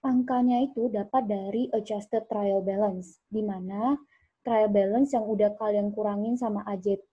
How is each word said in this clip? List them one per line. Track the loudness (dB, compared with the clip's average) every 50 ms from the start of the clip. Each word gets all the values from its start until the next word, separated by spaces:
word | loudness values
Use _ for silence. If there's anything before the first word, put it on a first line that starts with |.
| 0
Angkanya | 2 2 2 2 2 2 2 4 4 4 2 2
itu | 0 -2 -2 -2
dapat | -2 -2 -4 -4 0 -2 -2 0
dari | 0 -4 -4 -4 -4 -2 -2 -2 0 -2
adjusted | -4 -2 -2 -6 -6 -4 _ -2 -2 -2 -2
trial | -4 -2 0 2 2 2 0
balance, | 0 0 0 0 0 -2 -4 -10 -12 -18 _ _
di | _ -4 -4 -4
mana | -2 -4 -6 -8 -8 -6 -2 0 0 0 0 -4 _ _ _ _ _ _ _
trial | _ 0 4 4 4 4 4
balance | 4 4 4 4 2 2 2 2
yang | -2 0 0
udah | 2 2 2 2 2 0
kalian | -2 0 0 2 0 0 -2
kurangin | -2 -2 -2 -2 -2 -2 -2 -2
sama | -2 -2 -2 -4 -4 -4
A | -6 -8
J | -4 0 -2 -2 -2 -4 _